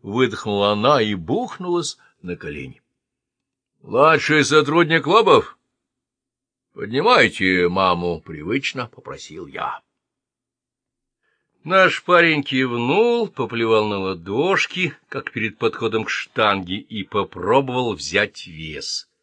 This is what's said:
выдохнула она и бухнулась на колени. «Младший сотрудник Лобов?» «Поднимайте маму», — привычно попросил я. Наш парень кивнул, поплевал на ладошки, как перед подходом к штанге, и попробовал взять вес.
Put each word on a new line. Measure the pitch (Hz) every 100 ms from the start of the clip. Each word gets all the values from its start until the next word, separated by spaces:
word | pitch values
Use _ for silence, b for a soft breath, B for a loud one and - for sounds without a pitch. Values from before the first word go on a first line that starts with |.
выдохнула | 104 107 123 104 110 101 101
она | 104 120 147
и | 107 101
бухнулась | 82 160 254 - 180 175 165 - b b
на | 90 87
колени. | 78 73 65 - _ _ _ _ _ _ _ _ _ _
«Младший | - 110 151 160 - 151 131
сотрудник | 151 139 160 165 160 143
Лобов?» | 202 190 135 - - _ _ _ _ _ _ _ _ _ _ _
«Поднимайте | - 104 123 196 240 117 - 95 92 87
маму», — | 90 95 90 87 80 -
привычно | 78 78 127 135 131 120
попросил | - - - - 80 87
я. | - 80 - _ _ _ _ _ _ _ _ _ _ _ _ _ _ _ _ _ _
Наш | 151 190 185 -
парень | - 175 170 156
кивнул, | 139 131 131 120 120 175 233 240 214
поплевал | - 113 117 117 110 107
на | 101
ладошки, | 95 92 85 107 170 190 - 180 180 - _
как | - -
перед | 123 107 -
подходом | 117 - 113 110 107
к |
штанге, | - - - 107 98 90 98
и | - 107
попробовал | 90 107 95 87 87 127 135 127 123 90
взять | - 92 101 - -
вес. | 80 80 76 - - - _